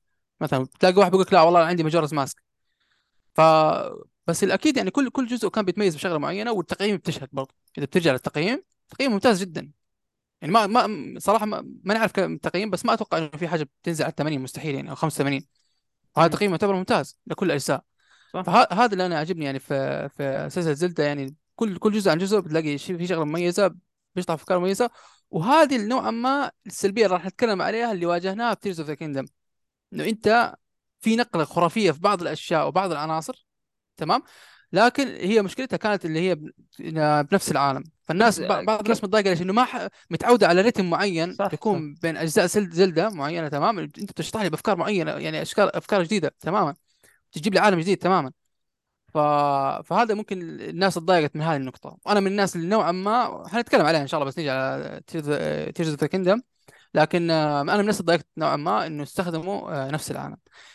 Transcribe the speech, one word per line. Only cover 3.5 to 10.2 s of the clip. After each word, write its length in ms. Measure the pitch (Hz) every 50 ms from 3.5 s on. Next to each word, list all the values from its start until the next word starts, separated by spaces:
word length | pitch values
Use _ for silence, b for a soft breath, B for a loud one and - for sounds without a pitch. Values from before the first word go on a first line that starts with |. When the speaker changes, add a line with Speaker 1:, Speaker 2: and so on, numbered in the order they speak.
| 156 156 156 156 - - - - - - - - _ _ _
Speaker 1:
بس 180 | - 170 - 208
الأكيد، 320 | 190 - 190 - 311 262
يعني، 140 | 262 202 185
كل، 200 | - 285 277 233
كل 160 | - 269 254
جزء 220 | 226 247 233 - 180
كان 160 | - 220 208
بيتميز 300 | 185 - 208 214 185 156
بشغلة 240 | 143 - 190 170 151
معينة، 340 | 143 143 175 202 220 240
والتقييم 440 | 233 190 165 - - - 196 214 208
بتشهد 320 | 170 - 170 151 - 135 -
برضه. 220 | - 135 135 - _ _ _ _ _ -
إذا 80 | 147
بترجع 260 | - - 185 165 160
للتقييم، 500 | 131 127 - - - 147 160 202 254 330 - _ _ _ _ _
تقييم 240 | - - 262 269
ممتاز 280 | 214 196 - 254 214 175
جدًا. 300 | 196 180 156 - - 147 - _ _ _ _ _ _ _ _ _